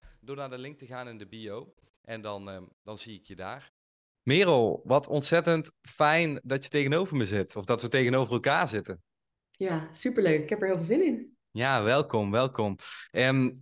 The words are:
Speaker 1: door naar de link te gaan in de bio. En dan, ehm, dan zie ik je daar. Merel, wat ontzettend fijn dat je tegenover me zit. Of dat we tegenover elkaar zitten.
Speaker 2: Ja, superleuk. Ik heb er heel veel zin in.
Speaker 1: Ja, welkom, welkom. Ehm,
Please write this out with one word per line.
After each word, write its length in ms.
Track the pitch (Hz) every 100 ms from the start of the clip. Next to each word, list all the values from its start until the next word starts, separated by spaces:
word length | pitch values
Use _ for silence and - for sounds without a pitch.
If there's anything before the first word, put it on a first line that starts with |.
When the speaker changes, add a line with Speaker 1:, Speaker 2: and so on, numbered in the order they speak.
| - _
Speaker 1:
door 160 | 113 139
naar 140 | 135
de 80 | 127
link 200 | 135 143
te 80 | 123
gaan 220 | 127 123
in 100 | 113
de 80 | 101
bio. 480 | 113 107 107 - _ _ _
En 180 | - 113
dan, 280 | 107 101 98
ehm, 140 | 95 90 _
dan 140 | - 104
zie 200 | 113 98
ik 60 |
je 120 | - 92
daar. 380 | 92 131 - _ _ _ _ _
Merel, 580 | 123 160 185 139 110 69
wat 220 | - 139 -
ontzettend 680 | 147 139 165 170 165 160 -
fijn 600 | - - 151 160 165 139
dat 200 | 123 135
je 60 | -
tegenover 460 | 147 139 160 190 147
me 100 | 98
zit. 300 | 104 92 107
Of 80 |
dat 180 | 98 120
we 60 | 120
tegenover 440 | 135 127 131 120
elkaar 360 | 120 139 160 170
zitten. 340 | 107 95 90 _ _ _ _ _
Speaker 2:
Ja, 380 | - 190 165 156
superleuk. 500 | - 254 233 185 156
Ik 60 | 151
heb 120 | -
er 40 | 190
heel 100 | 175
veel 80 |
zin 200 | 165 277 349
in. 300 | 233 - _ _
Speaker 1:
Ja, 320 | 110 131 127
welkom, 480 | 104 139 143 113 101
welkom. 460 | 110 131 127 107 95 - - -
Ehm, 420 | 92 127 135 127 -